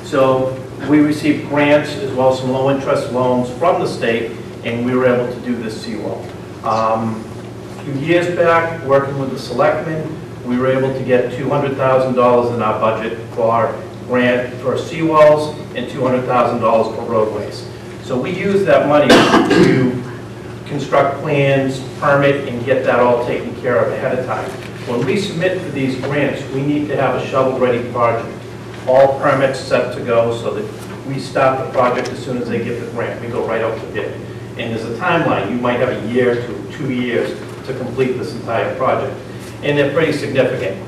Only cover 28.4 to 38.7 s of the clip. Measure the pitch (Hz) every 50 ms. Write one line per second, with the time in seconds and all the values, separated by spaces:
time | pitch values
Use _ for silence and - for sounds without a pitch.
28.4 | - - - - - - - - - - 127 135 139 - - - - 147 135 135
29.4 | 139 131 123 - - - 127 120 - - - - - 120 117 113 117 120 117 -
30.4 | - 101 101 - - - - - - - - - - - 139 135 - - - 131
31.4 | 139 131 131 - 120 - - 139 127 120 123 123 123 - - - - 135 127 123
32.4 | 117 110 113 113 - 98 95 - - - 120 120 110 104 101 - 117 117 117 -
33.4 | - - 110 113 113 113 113 - - - - - - - - - - - - -
34.4 | - - - - - 240 226 214 - - - - 180 180 170 165 151 - - -
35.4 | - - 123 120 120 123 120 120 - - - - - 110 120 127 123 120 120 117
36.4 | - - 104 98 - - - - - 131 127 123 123 123 113 110 - - - -
37.4 | - - - - - - 131 123 127 120 117 127 131 123 - - - - - -
38.4 | - - - - - -